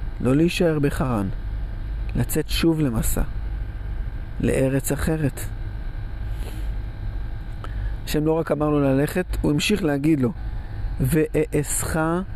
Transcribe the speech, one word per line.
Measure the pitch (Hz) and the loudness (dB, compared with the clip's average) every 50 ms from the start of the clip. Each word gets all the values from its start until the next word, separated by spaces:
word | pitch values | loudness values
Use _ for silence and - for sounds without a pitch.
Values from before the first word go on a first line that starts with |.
| - - - - | -4 -4 -4 -2
לא | - 120 135 | 0 2 4
להישאר | 147 165 170 - - 180 165 156 151 | 4 4 4 4 4 2 4 4 4
בחרן, | 143 139 - - 156 131 120 107 101 95 - - - - - - - - - - - - - - - - - | 2 2 2 2 0 0 2 0 0 0 -2 -4 -4 -4 -4 -4 -4 -4 -4 -4 -4 -4 -4 -4 -4 -2 0
לצאת | 131 123 - - 156 151 - | 0 0 0 0 -2 0 0
שוב | - - - 165 160 160 | 0 2 4 4 4 4
למסע, | 151 131 110 110 - - - - - - - - - - - - - - - - - - - - - - - - - - - - | 2 2 2 2 2 2 2 2 0 0 -2 -4 -4 -4 -4 -4 -6 -6 -6 -8 -6 -6 -4 -4 -4 -4 -6 -6 -8 -6 -4 -2
לארץ | 120 120 - - 131 131 135 135 - - 143 | 0 2 2 2 2 2 2 0 0 0 -2
אחרת. | - - 165 160 156 151 131 - - - - - - - - - - - - - - - - - - - - - - - - - - - - - - - - - - - - - - - - - - - - - - - - - - - - - - - | 0 0 0 0 2 0 0 0 -2 -6 -6 -6 -6 -6 -6 -6 -6 -6 -6 -6 -6 -6 -6 -6 -6 -6 -6 -4 -6 -6 -6 -6 -6 -4 -4 -4 -4 -4 -6 -6 -6 -6 -6 -4 -4 -4 -4 -6 -6 -8 -8 -8 -8 -6 -6 -6 -4 -4 -4 -4 -4 -4
השם | - - 151 151 | -2 0 2 2
לא | 156 160 | 4 2
רק | 165 160 - 156 | 2 2 0 0
אמר | 143 151 151 | 2 2 2
לו | 151 147 | 4 4
ללכת, | 139 135 131 135 147 147 - 180 180 - - - - | 4 4 4 4 2 2 2 0 -2 -2 -2 0 2
הוא | 156 147 | 2 2
המשיך | 147 - - 208 185 196 | 2 2 2 2 2 2
להגיד | 151 143 139 139 160 160 139 | 2 2 2 4 4 4 4
לו, | 127 117 - - - - - - - - - - - - - - | 4 2 0 -2 -4 -4 -4 -4 -6 -6 -6 -4 -4 -2 0 0
"ואעשך | 135 123 156 156 156 - - 151 156 - - 151 143 - - - - - - 160 156 160 170 180 190 - - | 0 2 4 4 2 2 2 0 0 2 0 0 0 0 -2 -2 -2 0 0 0 2 2 0 0 -2 -4 -4